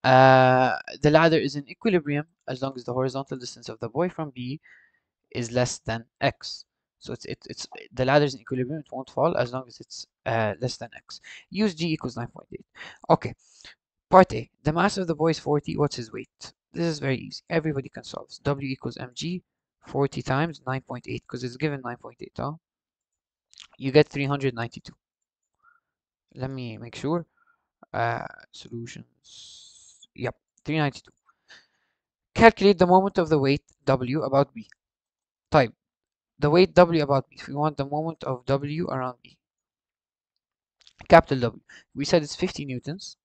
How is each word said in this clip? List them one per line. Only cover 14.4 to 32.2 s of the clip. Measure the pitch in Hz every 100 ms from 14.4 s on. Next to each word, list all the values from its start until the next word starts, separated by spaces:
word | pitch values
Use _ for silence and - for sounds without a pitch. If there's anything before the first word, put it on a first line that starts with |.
| - _
the | 147
mass | 165 196 202
of | 175
the | 151
boy | 160
is | 156
forty, | - 147 - -
what's | 147 -
his | 110
weight? | 110 - _ - _ _
This | - 170
is | 147
very | 143 127
easy, | 101 - _
everybody | 165 156 139 127
can | -
solve | - - -
this. | -
W | 139 139 135
equals | 135 123 123
M | 127
G, | 123 156 180 _ _ _ _ -
forty | 135 139 139
times | - 135 135 147 131
nine | 131
point | - 123 -
eight, | 120 -
'cause | 123 123
it's | 123
given | 151 143
nine | 123 120
point | - 120
eight, | - -
huh? | 135 160 _ _ _ _ _ _ _ _ _ - - _
You | 135
get | 143 151
three | 139 139
hundred | 139 135
ninety-two. | 117 117 - - - _ _ _ _ _ _ _ _ _ _ _ _ _ -
Let | 131
me | 135 120 107
make | 117 -
sure. | 139 170 165 _ _ _ _ _ -
Uh, | - 117 117 - - -
solutions, | - - 117 117 120 117 _ _ - - - - - - _ -
yep, | - 120 - _ _ -
three | 156
ninety-two. | 143 - _ _ _ _ _ - _ _ _ _ _ _